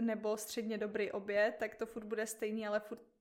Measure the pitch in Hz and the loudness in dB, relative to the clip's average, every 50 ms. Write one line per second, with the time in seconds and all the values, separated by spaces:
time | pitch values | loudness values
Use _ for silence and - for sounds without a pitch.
0 | 226 233 220 220 214 214 220 220 - - - 240 220 214 226 196 208 208 202 214 | 2 2 2 2 2 0 0 0 -2 -4 -4 -2 -2 0 0 0 0 0 0 0
1 | 208 190 - 202 196 208 202 202 208 233 233 - 226 214 - - 226 226 - 226 | 0 0 0 -2 -2 2 4 4 4 4 4 0 -4 -4 -2 -6 -8 -6 -6 -8
2 | 214 208 226 214 220 226 - - 226 214 214 220 220 208 208 214 208 - 233 - | -4 -2 0 0 0 -2 -2 -2 -2 -2 0 -2 0 0 0 0 0 -2 -8 -10
3 | - - _ _ | -10 -16 _ _